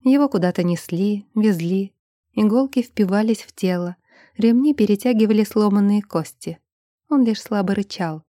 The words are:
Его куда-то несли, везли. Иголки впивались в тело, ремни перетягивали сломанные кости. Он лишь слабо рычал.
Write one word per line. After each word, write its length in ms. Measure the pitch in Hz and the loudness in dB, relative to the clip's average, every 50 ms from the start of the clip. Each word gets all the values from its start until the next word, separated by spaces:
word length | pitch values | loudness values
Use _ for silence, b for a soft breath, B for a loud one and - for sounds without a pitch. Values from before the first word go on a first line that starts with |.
| _ | _
Его 240 | 262 262 285 285 277 | 2 4 4 2 2
куда-то 340 | 277 202 170 180 180 - 180 | 0 0 0 0 0 0 -2
несли, 640 | 175 175 170 - - - 170 190 208 208 202 202 _ _ | -2 -2 -4 -6 -8 -4 -2 -2 -2 -2 -4 -8 _ _
везли. 580 | 214 214 220 202 165 165 170 185 190 196 196 _ _ _ _ _ _ _ _ | 0 2 2 2 0 -2 -2 -2 -2 -4 -6 _ _ _ _ _ _ _ _
Иголки 500 | _ - 214 214 208 247 269 269 - 262 | _ 0 0 2 2 2 0 0 -2 -4
впивались 600 | 233 - _ - 208 185 196 208 214 220 226 - | -4 -4 _ -2 0 0 2 0 0 0 -2 -4
в 120 | - - _ | -4 -20 _
тело, 440 | - - 180 180 175 175 175 175 _ b b b b b b b - | -4 -4 -2 -2 -2 -4 -6 -10 _ b b b b b b b 0
ремни 360 | 214 226 233 240 269 302 294 | 2 4 4 4 2 2 2
перетягивали 720 | - 208 208 208 202 - 247 247 220 220 208 220 208 220 | 2 2 0 0 0 0 -2 2 2 2 2 4 2 0
сломанные 580 | 202 - 220 214 208 202 208 202 202 202 208 | 0 0 0 0 2 2 2 2 2 2 0
кости. 580 | 202 _ - 170 156 - - _ - - 165 - _ _ _ _ _ _ _ _ _ _ | -2 _ -6 -6 -6 -6 -14 _ -12 -12 -12 -12 _ _ _ _ _ _ _ _ _ _
Он 160 | 302 277 254 | 0 2 2
лишь 160 | 226 214 - | 2 0 -4
слабо 340 | - - - 208 196 180 196 | -6 -6 -4 -2 -2 -2 -2
рычал. 480 | 202 202 _ - - 185 165 156 156 _ _ | -2 -4 _ -6 -8 -6 -6 -6 -10 _ _